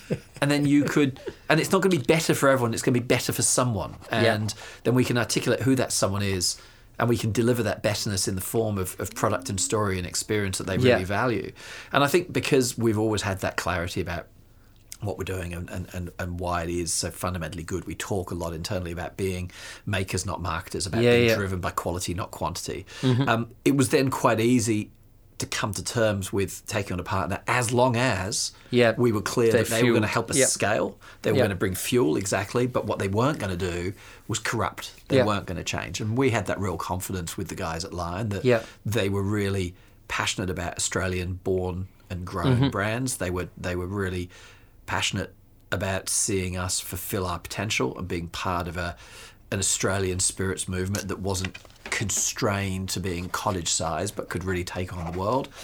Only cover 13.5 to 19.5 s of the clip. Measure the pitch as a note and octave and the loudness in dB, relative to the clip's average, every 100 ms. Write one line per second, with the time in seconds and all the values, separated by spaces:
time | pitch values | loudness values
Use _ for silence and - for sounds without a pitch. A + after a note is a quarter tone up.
13.5 | - - F2+ F2 - E2+ E2+ - - - | -2 -2 -2 -2 -4 -4 -6 -10 -18 -20
14.5 | - - - - - G2+ - F#2 F#2 F2 | -20 -20 -20 -20 -10 -8 -6 -6 -6 -6
15.5 | F2 F2 G2 F2 F#2 F2 - F2+ F2 F2 | -8 -8 -8 -8 -8 -8 -6 -6 -4 -2
16.5 | F2 E2+ F2 E2+ - F2+ - F2+ F2+ D#2 | -2 -2 -2 -2 -2 -4 -4 -4 -4 -6
17.5 | E2+ E2 F2+ - E2+ - G#2 F2 E2+ E2+ | -8 -6 -6 -6 -8 -4 -4 -4 -6 -6
18.5 | E2 E2+ G2 F2 E2+ E2 - F#2+ F2+ F2+ | -6 -4 -4 -4 -6 -8 -4 -2 -2 -6